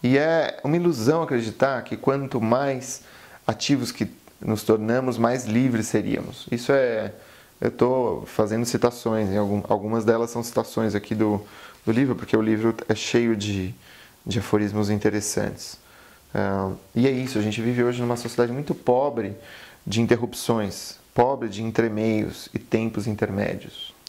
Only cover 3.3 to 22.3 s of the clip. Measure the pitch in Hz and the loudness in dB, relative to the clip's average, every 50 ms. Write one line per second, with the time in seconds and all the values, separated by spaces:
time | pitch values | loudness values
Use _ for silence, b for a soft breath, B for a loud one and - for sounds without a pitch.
3.3 | B B B - 113 - - - 143 143 143 - - - 117 92 - - - - | B B B -4 -4 -2 2 2 2 2 2 -2 -2 -4 -4 -4 -4 -14 -20 -20
4.3 | - _ - - 107 104 - - 113 110 107 110 117 127 131 127 120 110 117 120 | -20 _ -2 -2 -2 -2 4 2 2 4 4 2 0 0 0 0 0 2 2 2
5.3 | 123 135 - 107 107 117 131 131 120 110 110 - - 113 98 92 - - - - | 2 0 -2 0 2 2 2 4 2 0 -2 0 0 0 0 0 -4 -4 -4 -8
6.3 | - - - - - 120 120 - 139 139 131 123 117 110 104 101 101 B B B | -12 -14 -10 -6 -6 -6 0 2 4 4 4 2 0 -2 -4 -6 -10 B B B
7.3 | B B B B B _ - 117 117 - 120 123 127 131 127 110 90 64 53 - | B B B B B _ -4 -4 2 2 2 2 2 2 0 0 -2 -4 -6 -10
8.3 | - - 110 101 107 113 120 117 - 117 - 120 120 - - 117 110 110 107 98 | 0 0 0 2 2 -2 -2 0 0 2 2 2 0 2 -4 -2 0 0 0 0
9.3 | 95 104 104 101 104 104 101 - - 104 98 107 110 117 107 107 113 113 117 117 | 0 0 0 0 0 -2 0 0 0 0 0 -2 -2 0 4 4 4 2 2 -2
10.3 | - 120 117 117 - - 113 - - - 113 110 98 104 101 - 117 107 110 107 | -4 -6 -8 -2 -2 -2 -2 -2 -2 -2 -2 0 0 -2 -4 -4 -2 0 2 2
11.3 | 104 98 98 B B B B B B B B - 113 113 139 135 120 - - - | 2 0 -4 B B B B B B B B 0 2 2 2 2 0 -2 -4 0
12.3 | - 113 110 110 110 107 110 113 110 110 - - 110 104 - - - 120 120 117 | 2 2 4 4 2 2 2 0 0 0 -2 -2 -2 -2 -2 0 2 4 4 4
13.3 | 113 104 101 104 101 98 92 92 117 B B B B B B B B B B - | 2 0 0 -2 -2 -2 -4 -4 -8 B B B B B B B B B B -4
14.3 | 98 95 98 - - 107 104 101 101 107 107 101 107 104 101 107 101 104 104 - | -4 -4 -2 2 2 2 2 2 0 0 0 0 0 2 2 2 2 2 -2 -2
15.3 | - - 104 101 101 - - - - - B B B B B B B B B _ | -2 -2 -2 -4 -6 -8 -14 -16 -16 -18 B B B B B B B B B _
16.3 | - 104 101 98 98 98 95 95 95 - - - _ 120 120 135 135 127 131 127 | -4 -2 0 0 0 0 -2 -2 -4 -8 -12 -6 _ 2 2 2 2 0 -4 -2
17.3 | - 107 104 107 104 113 110 120 123 123 120 120 123 120 123 120 120 120 - 117 | -2 0 0 0 0 0 -2 0 2 2 2 0 0 0 -2 -2 -2 -2 -4 -6
18.3 | - - 123 120 120 135 147 - 180 - - - 123 127 135 147 127 113 107 98 | 0 0 0 0 0 -6 -4 -4 -6 -4 2 2 2 2 2 0 -2 -2 -4 -4
19.3 | 101 B B B B B B B B B B - 101 110 117 110 120 113 117 117 | -6 B B B B B B B B B B -4 0 0 4 4 4 4 2 -4
20.3 | - - - - 120 113 107 98 92 - - - - - - _ _ - 120 127 | -6 -8 -2 0 0 0 0 -4 -6 -10 -14 -14 -16 -18 -20 _ _ 2 4 4
21.3 | 139 127 117 113 98 101 113 113 110 - 117 117 104 107 110 113 110 110 107 - | 4 -2 -4 -6 -6 -6 -6 -4 0 0 0 2 2 0 0 2 2 2 0 -2